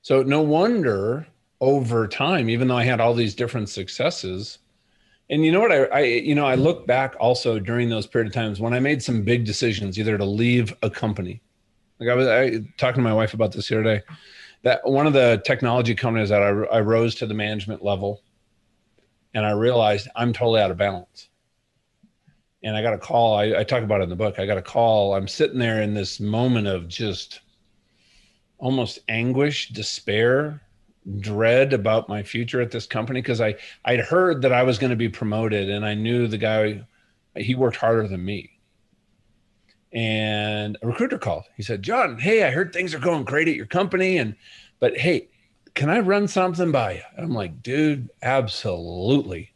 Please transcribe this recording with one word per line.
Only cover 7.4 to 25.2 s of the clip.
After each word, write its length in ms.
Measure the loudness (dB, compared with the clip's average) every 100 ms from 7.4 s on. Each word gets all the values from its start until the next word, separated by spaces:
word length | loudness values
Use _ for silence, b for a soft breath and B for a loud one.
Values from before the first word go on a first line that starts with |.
| 0 -2
during 320 | -2 -2 0
those 160 | -2 -2
period 220 | -2 -2
of 60 |
times 260 | -2 -4 -4
when 120 | -2
I 80 | 0
made 220 | 0 0
some 220 | -2 -2
big 200 | 0 0
decisions, 540 | 0 -2 -2 -2 -4 -4
either 180 | -2 0
to 80 |
leave 500 | -2 0 2 2 0 -2
a 60 | -6
company. 540 | -2 -4 -4 -8 -10 _ _ _ _ _ _
Like, 100 | 0
I 60 |
was, 120 | 2 4
I, 340 | 4 4 0 -6 -2
talking 240 | 0 2
to 60 | 2
my 40 |
wife 200 | 2 2
about 180 | 0 -2
this 160 | -2 -2
the 100 | 0
other 180 | 2 0
day, 60 | -2 B B B B B
that 160 | 0 2
one 220 | 2 2 4
of 40 |
the 300 | 6 6 4
technology 500 | 2 0 2 2 2
companies 340 | 0 0 0 2
that 140 | 4
I, 60 | 4
I 320 | 2 2 2
rose 360 | 4 4 2 -2
to 100 | -6
the 80 |
management 500 | -4 -4 -4 -6 -6
level, 380 | -4 -2 -4 -6 _ _ _ _ _ _ _ _ _ _ _
and 100 | -2
I 60 | 0
realized 580 | 2 2 4 4 2 -2
I'm 180 | -2 -2
totally 280 | 0 2 4
out 100 | 2
of 60 | 2
balance. 520 | -2 -2 -10 -20 -20 _ _ _ _ _ _ _ _ _ _ _ _ _
And 140 | -6 -2
I 60 |
got 120 | -2
a 40 | -2
call. 360 | 0 2 4
I, 240 | 4 2 2
I 40 |
talk 180 | 0 0
about 180 | 0 0
it 40 |
in 40 | 0
the 80 | -2
book. 220 | -4 -2
I 80 | -2
got 120 | -2
a 40 |
call. 520 | -2 0 4 4 2
I'm 120 | 0